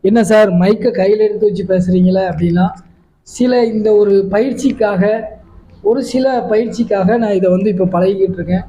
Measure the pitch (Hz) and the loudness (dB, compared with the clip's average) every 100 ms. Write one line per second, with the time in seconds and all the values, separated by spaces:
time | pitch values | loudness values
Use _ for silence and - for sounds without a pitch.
0 | 190 233 196 214 214 175 185 220 240 185 | 2 0 2 2 4 2 2 0 -2 0
1 | 190 214 214 208 208 185 185 185 180 185 | 0 2 0 0 -2 -2 -2 -2 2 2
2 | 180 190 185 156 175 175 180 - - _ | 2 2 -2 -2 -2 0 -2 -4 -20 _
3 | _ _ - - 247 247 226 214 214 208 | _ _ -20 -4 0 2 0 0 2 2
4 | 202 196 190 202 262 233 269 - 214 190 | 4 2 2 -2 -2 -2 -4 0 -2 0
5 | 208 220 - - - - - - 202 254 | 0 -2 -6 -16 -20 -20 -20 -6 -2 -2
6 | 240 254 262 247 - 220 233 - 233 202 | -2 -2 0 -2 -2 -2 -2 -4 -2 0
7 | 185 233 220 196 185 185 208 185 180 175 | 2 0 0 0 2 2 0 0 -2 0
8 | 185 196 190 185 170 185 | 0 0 -2 -2 -4 -4